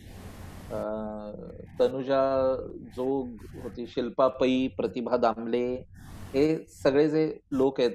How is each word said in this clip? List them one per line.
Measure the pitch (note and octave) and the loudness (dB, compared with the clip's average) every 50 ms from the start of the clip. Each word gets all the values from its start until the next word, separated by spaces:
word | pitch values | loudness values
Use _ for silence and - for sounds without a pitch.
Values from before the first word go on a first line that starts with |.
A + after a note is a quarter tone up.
| - - - - - - - - - - - - - - | -20 -18 -18 -16 -16 -16 -16 -16 -16 -16 -16 -16 -12 -10
अ, | A2 G#2+ G#2+ G#2+ G#2+ G#2+ G#2+ G#2+ G#2+ G#2 G#2 G#2 G#2 - - - F2 - - - - - | -8 -6 -4 -4 -4 -6 -6 -8 -8 -10 -10 -12 -12 -12 -14 -14 -14 -16 -16 -16 0 2
तनुजा | B2 B2 C3 C3+ B2+ C3 C#3 C3+ C3+ C3+ C3+ C3+ C3 C3 C3 - - - - - - A#2 G#2+ | 2 2 2 -2 -2 0 2 2 4 4 2 2 2 2 2 0 -2 -8 -10 -14 -14 -14 -6
जोग | B2 B2+ C3 C#3 C3+ B2+ B2 A#2 G#2 F#2 F2+ - - - | -4 -2 0 0 -2 -2 -4 -8 -12 -14 -16 -14 -12 -12
होती, | A#2 - A#2+ A#2+ | -12 -10 -10 -12
शिल्पा | A2 - C3 B2 A#2 G2 - C3+ C3 | -6 -4 -4 -4 -4 2 4 4 4
पै, | - - C3 B2+ C3 B2+ C3 B2+ - | 4 4 2 4 4 4 2 0 -2
प्रतिभा | - A#2+ G#2+ - C3 A#2 A2+ B2 | -2 -2 -2 -2 -2 -2 0 2
दामले, | B2 A#2+ A#2 A2 A2+ A#2 A#2 A#2 B2 B2 B2 B2+ B2+ - - - - - - - - - - - | 4 4 4 2 2 -2 -2 0 0 0 0 -2 -4 -8 -12 -20 -20 -18 -16 -16 -14 -14 -2 2
हे | C3+ D3 D#3 D#3+ D#3+ - - - - - | 2 4 4 2 0 -4 -12 -18 0 2
सगळे | C#3+ C3+ C#3+ D#3 D3+ | 4 6 6 4 6
जे | D3+ D#3 D#3 D3+ - - _ _ C#3+ | 4 2 2 0 -2 -8 _ _ 2
लोक | C3 C3 C#3 C3+ - | 4 4 4 4 4
आहेत, | B2 A#2 | 2 2